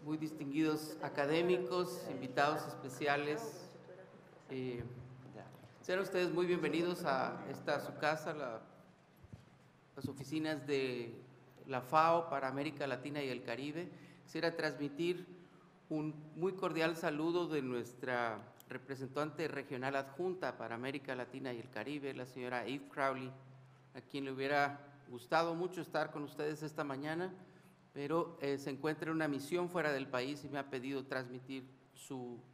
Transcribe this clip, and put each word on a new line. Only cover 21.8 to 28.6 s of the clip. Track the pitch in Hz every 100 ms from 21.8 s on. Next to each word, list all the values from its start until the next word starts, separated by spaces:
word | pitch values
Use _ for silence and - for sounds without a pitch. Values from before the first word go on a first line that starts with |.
| 110 147 139
la | 131 127
señora | 131 123 123 110
Eve | 139 139
Crowley, | - 135 131 131 - - - - - - 131
a |
quien | - 139 139
le |
hubiera | 131 135 147 143 143 - - -
gustado | 123 - 160 170 165
mucho | 180 180
estar | 151 156 151
con | 156
ustedes | 143 - 151 151
esta | 151 151
mañana, | 147 135 147 160 185 185 - - - - -
pero, | - 143 165 170 170
eh, | 143
se | 139